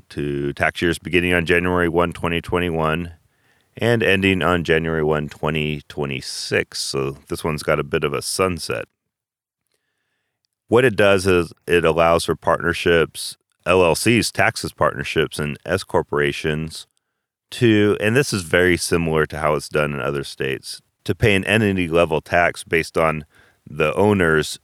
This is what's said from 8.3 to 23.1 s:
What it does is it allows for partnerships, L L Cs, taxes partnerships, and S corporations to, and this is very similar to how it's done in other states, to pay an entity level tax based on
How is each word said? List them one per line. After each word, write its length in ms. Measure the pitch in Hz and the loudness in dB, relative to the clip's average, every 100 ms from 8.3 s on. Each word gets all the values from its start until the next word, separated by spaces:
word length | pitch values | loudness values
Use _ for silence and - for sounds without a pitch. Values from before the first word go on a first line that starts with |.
| - 95 82 - 58 - _ _ _ _ _ _ _ _ _ _ _ _ _ _ _ _ _ _ | -4 -4 -4 -8 -10 -10 _ _ _ _ _ _ _ _ _ _ _ _ _ _ _ _ _ _
What 180 | 113 131 | 4 4
it 100 | 104 | 4
does 300 | 101 98 95 | 4 4 4
is 260 | 90 82 - - | 2 0 -6 0
it 180 | 85 | 2
allows 420 | 82 80 82 85 - | 4 4 4 4 0
for 100 | 78 | -2
partnerships, 1040 | - 82 85 82 90 85 78 - - - _ _ 82 | 0 0 0 -2 2 2 2 -4 -14 -14 _ _ 0
L 180 | 92 | 4
L 120 | 87 76 | 4 2
Cs, 360 | 113 117 - | 2 2 0
taxes 400 | - 104 - 78 | 0 0 -2 -10
partnerships, 680 | - 76 65 71 82 73 - | -2 -2 -2 -4 -2 -2 -4
and 180 | 73 - - | -6 -8 -4
S 180 | 92 | -4
corporations 1000 | - 87 76 71 71 - 80 78 78 - - _ _ _ _ _ _ | -2 -4 -2 -2 -2 -2 -4 -4 -6 -12 -20 _ _ _ _ _ _
to, 460 | - 120 107 104 - | 0 4 4 4 2
and 160 | 104 123 | 2 0
this 160 | 143 | 0
is 120 | 104 | -4
very 340 | 80 87 90 85 | 0 2 4 2
similar 480 | - 85 82 78 78 | 0 -2 0 0 -2
to 140 | 78 | -2
how 160 | 78 76 | -2 -2
it's 120 | - | -2
done 280 | 78 73 71 | -2 -2 -4
in 40 | |
other 240 | 65 71 | -4 -6
states, 600 | 67 - 67 65 - - _ _ - | -8 -8 -8 -8 -12 -18 _ _ -8
to 100 | 98 | 0
pay 180 | 113 | 2
an 100 | 98 90 | 2 2
entity 420 | 110 104 95 85 | 2 2 0 0
level 340 | 85 85 76 | 2 2 0
tax 420 | - 87 85 - | 0 2 2 -2
based 360 | - 85 78 87 | -2 -2 -2 0
on 260 | 80 | 0